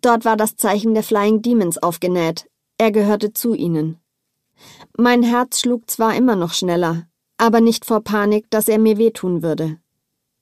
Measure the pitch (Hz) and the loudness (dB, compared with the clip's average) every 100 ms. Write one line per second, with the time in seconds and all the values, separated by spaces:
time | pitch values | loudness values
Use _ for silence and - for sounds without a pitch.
0 | 247 233 226 220 220 - 214 202 226 220 | 2 2 2 0 0 -2 -2 0 0 0
1 | 214 214 202 220 226 240 180 165 180 170 | 0 0 2 0 2 0 0 -2 -4 -2
2 | 180 180 165 160 - _ _ _ 220 214 | -2 0 -2 -4 -12 _ _ _ 0 2
3 | 208 208 208 - 240 226 175 165 156 160 | 2 0 -2 -4 -4 -2 -2 -2 -4 -6
4 | _ _ _ _ _ _ - - - - | _ _ _ _ _ _ -20 -20 -20 0
5 | 240 247 240 240 254 - 247 240 - - | 2 4 2 0 -2 -2 -2 -4 -6 -4
6 | 220 208 254 202 170 165 180 175 170 165 | -2 2 0 0 -2 -4 -2 0 0 -4
7 | 165 _ _ _ 226 226 226 226 - 220 | -8 _ _ _ 0 4 2 0 -2 -4
8 | 220 214 202 214 214 220 214 214 220 208 | -2 -2 0 -2 -2 -2 0 2 2 4
9 | 226 220 185 175 165 156 160 160 _ _ | 0 0 -4 -4 -2 -4 -4 -8 _ _
10 | _ _ _ _ | _ _ _ _